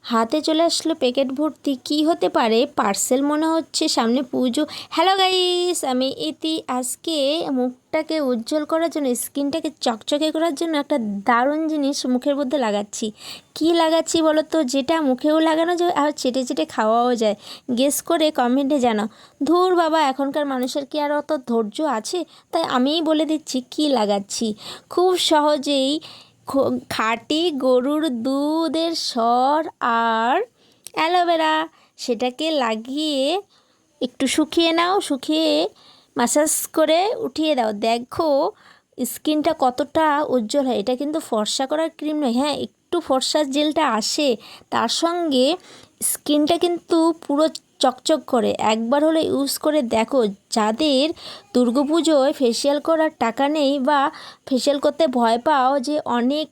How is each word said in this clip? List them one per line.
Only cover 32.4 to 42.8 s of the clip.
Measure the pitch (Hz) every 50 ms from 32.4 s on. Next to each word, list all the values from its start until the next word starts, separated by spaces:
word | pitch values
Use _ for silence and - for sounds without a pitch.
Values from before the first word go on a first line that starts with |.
| 311 320
লাগিয়ে | 320 285 247 226 226 220 226 254 262 294 311 311 294 269 262 285 339 403 403 _ _ _ _ _ _ _ _ _ _ _
একটু | - 247 _ _ 269
শুকিয়ে | 247 - 320 302 302 - 339 330 330
নাও, | 330 339 339 359 381 403
শুকিয়ে | - - 294 254 - - 311 311 320 311 294 302 339 427 - _ _ - - _ _ _ _
ম্যাসাজ | 277 240 240 - 294 311 311 - - -
করে | - - 320 311 302 311 339 381 427 494
উঠিয়ে | - 453 247 - - 320 311 302
দাও। | 254 226 220 214
দেখো | 202 226 226 233 240 247 _ - - 339 311 277 269 311 427 - _ - - - _ _ _ _ - 254
স্কিনটা | - - - _ 302 302 302 285 330 311 -
কতটা | 277 254 247 - 285 - _ 320 320 302 277 294 302
উজ্জ্বল | - - 254 220 214 - 285 269
হয়। | 262 233 208
এটা | 196 247 254
কিন্তু | 254 285 294 302 320
ফর্সা | - - 247 214 214 - - - 269
করার | 269 302 302 320 320 -
ক্রিম | - 294 302 311
নয়, | 302 294 247 226
হ্যাঁ | 247 277 302 277
একটু | - - 214 _ _